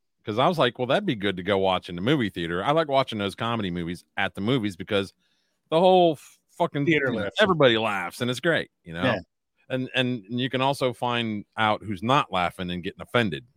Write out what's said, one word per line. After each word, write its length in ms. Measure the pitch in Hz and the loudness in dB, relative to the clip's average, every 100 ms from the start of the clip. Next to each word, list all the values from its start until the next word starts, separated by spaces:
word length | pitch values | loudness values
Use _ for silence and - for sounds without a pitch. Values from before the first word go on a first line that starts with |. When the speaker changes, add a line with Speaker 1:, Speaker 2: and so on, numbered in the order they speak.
| _ _ | _ _
Speaker 1:
'cause 140 | - 107 | -6 0
I 80 | 151 | 0
was 100 | 165 | 2
like, 200 | 123 117 | 0 0
"Well, 80 | 123 | 0
that'd 200 | 165 208 | 0 0
be 80 | |
good 220 | 117 98 92 | -2 -2 -2
to 40 | |
go 160 | 92 98 | 0 2
watch 300 | 95 92 - | 2 0 -2
in 60 | 87 | -4
the 60 | |
movie 280 | 104 151 104 | 0 2 0
theater." 320 | 92 85 87 | -2 -4 -2
I 80 | 107 | 0
like 160 | 156 156 | 0 2
watching 300 | 135 131 110 | 0 0 -2
those 160 | 101 | -4
comedy 360 | - 117 117 98 | -4 -4 -2 -2
movies 340 | 87 85 87 _ - | -4 -6 -8 _ -4
at 180 | 95 | -4
the 60 | - | -2
movies 360 | 104 135 104 90 | 0 0 -2 -6
because 360 | 95 101 95 _ _ _ _ _ - | -2 -2 -2 _ _ _ _ _ -2
the 100 | 160 | 2
whole 320 | 185 185 170 | 6 6 4
f-, 260 | 147 - _ _ - | 2 -10 _ _ -4
fucking, 260 | 170 147 147 | -2 0 2
Speaker 2:
Theater 200 | 151 135 | 2 2
Speaker 1:
you 60 | |
know, 60 | 113 | -2
Speaker 2:
laughs. 120 | 101 - | -4 2
Speaker 1:
everybody 360 | 208 165 135 110 | 2 6 6 4
laughs 420 | 110 98 87 - | 0 -2 -6 -4
and 100 | 123 | -4
it's 80 | 123 | -2
great, 300 | 170 143 - _ | 0 -2 -4 _
you 80 | 85 | -12
know? 100 | 82 | -4
Speaker 2:
Yeah. 160 | 127 101 90 _ _ _ - | -2 -2 -6 _ _ _ -8
Speaker 1:
And, 220 | 131 127 127 | -8 -4 -2
and 260 | 123 123 95 | -2 -2 -6
you 200 | 123 131 | -6 -2
can 120 | 127 | 0
also 320 | 131 139 131 | 0 0 -2
find 520 | 117 123 120 113 104 - - | -2 -2 -2 -2 -6 -8 -2
out 260 | 110 107 | 0 0
who's 220 | 104 92 | -4 -6
not 260 | 113 139 - | 0 2 2
laughing 380 | 92 87 - 90 | 0 -2 -2 -6
and 140 | 90 | -6
getting 160 | 85 - | -8 -12
offended. 440 | 82 120 107 69 - | -2 0 0 -4 -12